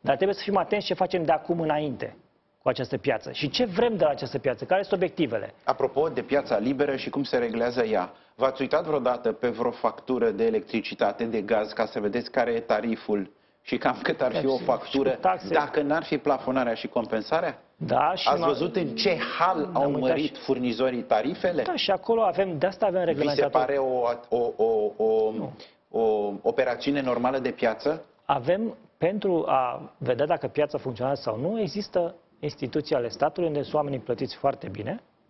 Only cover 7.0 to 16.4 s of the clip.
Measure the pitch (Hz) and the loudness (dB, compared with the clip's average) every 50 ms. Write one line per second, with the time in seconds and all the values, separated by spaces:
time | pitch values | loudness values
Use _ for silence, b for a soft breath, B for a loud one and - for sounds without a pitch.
7 | - 123 - 143 139 - - 123 120 117 110 117 117 123 120 127 120 110 107 98 | -4 -4 -4 -4 -2 0 0 0 0 0 0 0 0 0 2 0 0 2 2 0
8 | 90 92 B B B B B - 123 135 131 - 139 123 - 151 - 156 151 139 | 0 -2 B B B B B 0 0 0 2 0 -2 2 2 0 2 2 0 0
9 | 120 123 123 120 - 113 107 - - 123 113 107 120 123 113 - - 113 - - | 2 2 0 2 0 -2 -2 0 -2 -2 -2 0 -2 -2 -2 0 -2 -2 -2 -2
10 | - - 131 123 113 113 101 98 113 113 110 107 - - - 113 104 - - - | -4 -2 0 2 2 2 2 2 0 2 2 0 -2 0 -2 -2 -2 -2 -2 0
11 | 117 101 101 - 120 113 110 110 95 101 113 107 107 107 - - 110 107 - 117 | 0 0 0 -2 -4 -2 -2 -2 0 2 2 0 0 -2 -2 -2 -2 -2 -2 -2
12 | 104 104 98 120 120 - - 135 117 120 117 117 117 - 117 107 107 117 113 110 | -2 0 -2 -2 -4 -2 0 0 0 2 0 -2 0 0 0 0 2 -2 -4 -4
13 | - - 107 101 95 90 - b b b b b b - - - - 131 127 - | -2 -2 -2 -2 -2 -4 -10 b b b b b b -4 -4 0 0 0 -2 0
14 | - - 156 - 139 127 113 170 143 135 135 123 - - 123 - - - - 135 | -2 -2 -2 0 0 0 0 0 0 0 0 0 2 0 0 0 0 -2 0 2
15 | 135 131 131 - - 185 185 175 - 190 165 160 147 139 - 156 147 143 147 165 | 2 2 0 2 2 0 0 0 -2 0 0 0 0 2 0 0 2 2 0 0
16 | 156 - 160 139 - 147 139 131 | 0 -2 -4 -2 2 0 0 0